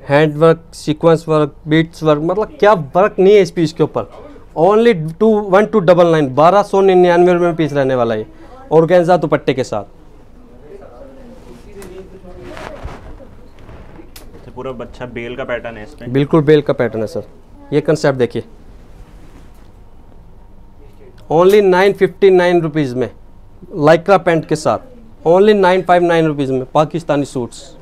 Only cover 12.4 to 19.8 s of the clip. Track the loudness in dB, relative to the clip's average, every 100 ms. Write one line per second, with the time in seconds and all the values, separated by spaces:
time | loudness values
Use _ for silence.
12.4 | -18 -16 -16 -14 -16 -16 -18 -20 -20 -20
13.4 | -20 -20 -20 -20 -20 -20 -20 -20 -20 -20
14.4 | -20 -14 -14 -14 -16 -14 -14 -12 -12 -12
15.4 | -8 -8 -10 -14 -18 -16 -6 -4 0 0
16.4 | 2 2 0 -4 -4 -4 -6 -8 -12 -20
17.4 | -20 -20 -6 -4 -2 -2 -2 -2 -4 -4
18.4 | -12 -20 -20 -20 -20 -20 -20 -20 -20 -20
19.4 | -20 -20 -20 -20